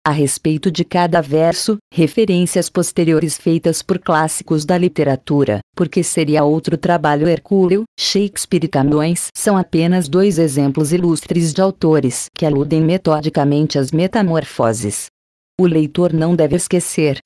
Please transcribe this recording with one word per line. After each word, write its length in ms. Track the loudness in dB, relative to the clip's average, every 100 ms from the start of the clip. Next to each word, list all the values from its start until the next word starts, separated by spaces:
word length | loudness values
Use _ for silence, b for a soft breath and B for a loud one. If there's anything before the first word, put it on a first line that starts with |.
a 60 | -2
respeito 600 | 0 0 -2 -2 -2 -2
de 140 | -2
cada 360 | -2 0 0 0
verso, 580 | 0 2 2 0 -2 -4 _
referências 760 | 0 0 2 0 2 0 0 -2
posteriores 720 | -2 -2 0 2 2 0 -2
feitas 440 | -2 0 0 -2
por 160 | -2 -4
clássicos 680 | 0 0 0 -4 -4 -4 0
da 100 | 0
literatura, 840 | 0 0 0 0 0 0 0 -2 -4
porque 280 | -4 -2 -2
seria 420 | -2 -2 0 2
outro 320 | 2 0 -2 -2
trabalho 520 | 0 0 2 2 2
hercúleo. 560 | 0 0 2 2 0 -2 -8
Shakespeare 640 | -4 0 -2 -4 -4 -2
e 40 | 0
Camões 600 | 0 2 2 0 -2 -6
são 220 | -6 0 0
apenas 520 | 0 0 2 2 0
dois 300 | 2 2 2
exemplos 540 | 0 2 0 0 0
ilustres 640 | 0 0 -2 -2 -2 0
de 80 | 0
autores 640 | -2 0 2 2 0 -4 -10 -4
que 80 |
aludem 380 | -2 0 0 0
metodicamente 960 | 0 0 0 -2 0 0 0 2 0 0
às 140 | -2
metamorfoses. 1120 | 0 0 0 0 0 -4 -2 0 0 -4 -6 -10 _ _ _ _ -2
O 60 | 0
leitor 460 | 2 0 0 0
não 240 | 0 0 2
deve 180 | 2
esquecer 640 | 0 -2 -2 -2 -2 0 -2